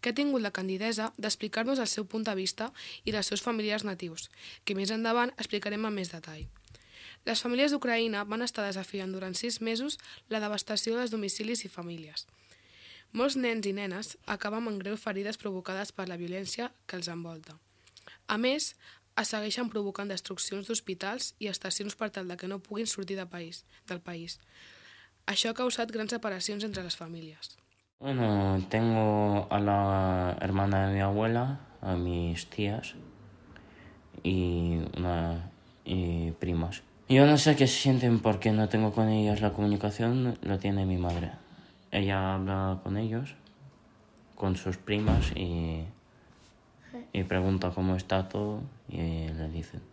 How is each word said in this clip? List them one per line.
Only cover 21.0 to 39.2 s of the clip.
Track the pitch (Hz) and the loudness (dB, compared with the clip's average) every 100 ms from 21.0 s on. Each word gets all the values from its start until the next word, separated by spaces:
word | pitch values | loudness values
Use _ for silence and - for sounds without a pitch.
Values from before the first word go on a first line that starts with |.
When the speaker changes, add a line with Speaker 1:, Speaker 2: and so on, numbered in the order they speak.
| 190 240 - - | -4 -4 -6 -6
Speaker 1:
i | 214 | -6
estacions | 185 190 - 208 - | -4 -2 -2 -2 -6
per | 214 | -6
tal | 202 180 | -6 -8
de | 175 | -8
que | 185 | -8
no | 196 | -8
puguin | 190 208 226 | -8 -6 -4
sortir | - 185 190 | -4 -6 -6
de | 180 | -8
país, | 180 165 - - - - | -10 -12 -14 -16 -20 -12
del | 180 | -10
país. | 170 170 170 - _ - - - - - - _ - | -10 -12 -12 -14 _ -20 -20 -20 -20 -20 -20 _ -4
Això | 202 226 | 0 0
ha | 226 | 0
causat | 254 240 233 | -2 0 -2
grans | 226 214 | -4 -4
separacions | 240 226 185 - 208 | -4 -4 -4 -4 -4
entre | 214 190 180 | -6 -6 -8
les | - | -8
famílies. | 165 170 160 151 - - _ _ _ _ | -10 -12 -14 -16 -18 -18 _ _ _ _
Speaker 2:
Bueno, | 135 131 113 104 98 95 95 | -4 0 2 4 4 2 2
tengo | 110 113 113 107 104 104 101 104 | 2 4 4 4 4 4 2 2
a | 104 | 2
la | 101 101 98 98 95 92 90 - | 4 4 4 4 4 2 0 0
hermana | 95 95 98 98 98 | 0 2 4 4 4
de | |
mi | 98 | 2
abuela, | 98 101 113 117 131 139 - - | 2 2 2 2 0 -4 -10 -10
a | 95 90 | -2 0
mis | 87 87 85 85 - | 0 0 0 -2 -6
tías | - 104 110 - - - - - - - - - - - - - - | -2 -2 -2 -6 -14 -18 -20 -20 -20 -20 -20 -20 -20 -20 -20 -20 -4
y | - 92 87 87 85 85 82 - | 0 2 2 2 2 2 0 -2
una, | 90 85 85 85 85 - - - | 0 0 0 -2 -6 -14 -20 -18
y | - 92 87 85 82 80 | -4 -2 0 0 -2 -2
primas. | 87 85 85 95 - - - | -2 0 0 -4 -14 -20 6
Yo | 131 143 | 10 10
no | 147 | 10
sé | 156 147 | 8 8
qué | 135 | 6
se | - | 6
sienten | 139 127 123 117 | 4 6 6 6
porque | 110 101 110 | 6 4 4
no | 107 107 | 4 4
tengo | 110 110 | 4 4
con | 104 110 | 4 4
ellas | 110 | 6